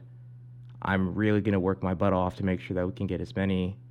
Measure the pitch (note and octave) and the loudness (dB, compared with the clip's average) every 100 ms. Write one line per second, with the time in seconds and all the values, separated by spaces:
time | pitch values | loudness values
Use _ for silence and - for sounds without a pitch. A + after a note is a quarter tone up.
0 | - - - - - - - - - F#2+ | -6 -20 -20 -20 -20 -20 -20 -8 -2 0
1 | F#2 F2 G#2+ G#2 G2+ G2+ F2+ F#2+ F#2 F2+ | 0 2 4 4 4 4 2 0 0 2
2 | G2+ F#2 F2+ - G2 F2+ - F#2 F2+ - | 2 4 2 0 -2 -2 -2 -2 -2 -2
3 | G2 F2 E2 - G2 F#2+ F#2 G2 - | -4 -2 -4 -2 0 0 -2 -4 -14